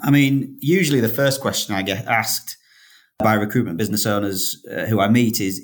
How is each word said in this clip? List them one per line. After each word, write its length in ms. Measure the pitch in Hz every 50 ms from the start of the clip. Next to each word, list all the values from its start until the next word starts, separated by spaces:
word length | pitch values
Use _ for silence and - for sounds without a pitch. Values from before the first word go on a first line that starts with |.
I 100 | - 143
mean, 440 | 143 143 139 135 139 139 - - - -
usually 400 | 139 143 175 190 180 147 147 127
the 100 | 113 110
first 320 | 110 135 139 139 131 -
question 320 | - 107 98 - - - 104
I 80 | 98
get 240 | 95 98 95 107 -
asked 500 | - 117 113 107 - - - - - - - _ _ _ _ _ _ _ _ _ _ _
by 160 | - 110 110 110
recruitment 460 | 104 104 104 - 127 110 - 82 82
business 260 | 107 92 101 107 -
owners, 580 | 110 104 101 101 101 95 92 - - - - - -
uh, 140 | - - 82
who 140 | 98 113 98
I 100 | 95 101
meet 320 | 113 123 120 113 110 -
is, 160 | 104 95 92 -